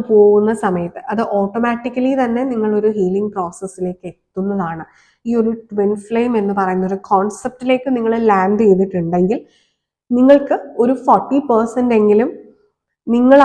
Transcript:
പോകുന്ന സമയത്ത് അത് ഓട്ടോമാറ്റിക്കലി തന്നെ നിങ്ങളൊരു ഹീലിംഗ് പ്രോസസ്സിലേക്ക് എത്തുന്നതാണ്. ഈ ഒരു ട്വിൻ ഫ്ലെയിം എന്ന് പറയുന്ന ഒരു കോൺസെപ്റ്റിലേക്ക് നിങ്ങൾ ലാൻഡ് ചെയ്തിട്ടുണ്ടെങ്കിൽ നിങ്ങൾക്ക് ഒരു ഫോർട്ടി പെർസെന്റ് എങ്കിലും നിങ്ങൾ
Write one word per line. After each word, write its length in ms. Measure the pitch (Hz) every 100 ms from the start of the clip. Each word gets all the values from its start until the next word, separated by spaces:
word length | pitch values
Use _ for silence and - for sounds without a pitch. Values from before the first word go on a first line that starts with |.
| 214
പോകുന്ന 420 | 214 208 208 208 226
സമയത്ത് 360 | - 180 175 - -
അത് 100 | 214 214 202
ഓട്ടോമാറ്റിക്കലി 720 | 196 226 240 233 240 247 262 269
തന്നെ 200 | 240 233 269
നിങ്ങളൊരു 400 | 226 214 208 214 214
ഹീലിംഗ് 360 | 180 190 208
പ്രോസസ്സിലേക്ക് 720 | 202 175 - 190 - 185 180 175
എത്തുന്നതാണ്. 720 | - _ 190 196 202 165 165 175 _ _ _ 233
ഈ 20 | 233
ഒരു 120 | 226 226 -
ട്വിൻ 220 | 208 202 208 -
ഫ്ലെയിം 260 | 226 247 226
എന്ന് 140 | 196 196
പറയുന്ന 260 | 185 185 185
ഒരു 80 | 196 -
കോൺസെപ്റ്റിലേക്ക് 800 | 196 208 202 254 - 247 254 269 247
നിങ്ങൾ 160 | 226 226 226
ലാൻഡ് 340 | 190 190 208 220
ചെയ്തിട്ടുണ്ടെങ്കിൽ 720 | 185 190 180 165 175 185 262 - _ _ _ _ _ - 247
നിങ്ങൾക്ക് 400 | 262 285 277 359 - -
ഒരു 120 | 247 262
ഫോർട്ടി 340 | - 208 - 277 -
പെർസെന്റ് 480 | 220 233 254 247 220
എങ്കിലും 300 | 208 208 269 - - _ _ _ _ _ -
നിങ്ങൾ 240 | 233 247 277